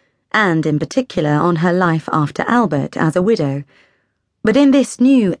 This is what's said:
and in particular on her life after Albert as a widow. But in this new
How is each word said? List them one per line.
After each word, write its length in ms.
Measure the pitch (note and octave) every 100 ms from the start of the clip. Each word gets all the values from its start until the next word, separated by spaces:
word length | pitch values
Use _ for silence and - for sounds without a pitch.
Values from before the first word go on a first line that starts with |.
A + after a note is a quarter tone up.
| _ _ _
and 320 | G#3+ G3+ D#3+
in 140 | D#3 D3+
particular 540 | D#3 - B3+ - D3+
on 240 | D3 E3+ E3+
her 180 | F3
life 340 | F3+ F3 D#3+ -
after 300 | D#3 D3 -
Albert 520 | - A#3+ G#3 D3 C3+ -
as 200 | D#3+ F3+
a 60 |
widow. 420 | F#3 A3 C#3+ C#3 C#3 _ _ _ _ _ _ _
But 120 | G#3+ A#3+
in 140 | C#4+
this 320 | C#4 B3+ -
new 340 | B3+ C4+ G3 D#3